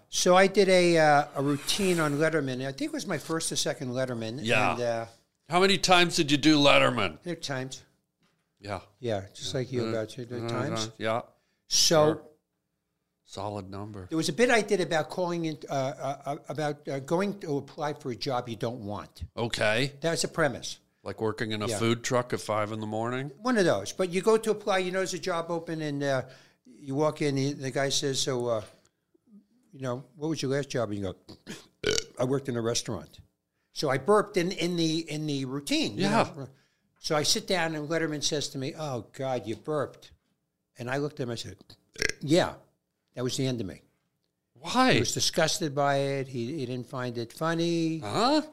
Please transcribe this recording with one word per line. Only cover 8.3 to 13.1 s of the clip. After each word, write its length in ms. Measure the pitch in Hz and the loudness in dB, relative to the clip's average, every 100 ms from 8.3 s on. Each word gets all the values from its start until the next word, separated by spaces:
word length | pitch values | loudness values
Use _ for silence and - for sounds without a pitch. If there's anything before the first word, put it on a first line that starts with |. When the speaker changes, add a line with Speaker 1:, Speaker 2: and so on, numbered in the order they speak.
| _ _ _ | _ _ _
Speaker 2:
Yeah. 220 | 101 95 - - | -10 -10 -10 -8
Speaker 1:
Yeah, 220 | 120 101 95 | -4 -4 -4
just 200 | - - | -12 -6
Speaker 2:
Yeah. 60 | 135 | -4
Speaker 1:
like 120 | 123 | -4
you 140 | 127 113 | -4 -2
Speaker 2:
Uh, 40 | |
Speaker 1:
about 200 | 113 110 | -4 -6
to 160 | 131 120 | -10 -10
do 200 | 120 117 | -8 -4
Speaker 2:
uh, 40 | |
Speaker 1:
times. 380 | 117 123 113 110 | -4 -2 -4 -6
Speaker 2:
uh, 20 | - | -4
yeah. 240 | 110 113 - _ _ _ - | -2 -2 -4 _ _ _ -2
Speaker 1:
So 380 | - - 165 151 160 | 2 4 6 4 2
Speaker 2:
Sure. 60 | - _ _ _ _ _ _ _ _ | -6 _ _ _ _ _ _ _ _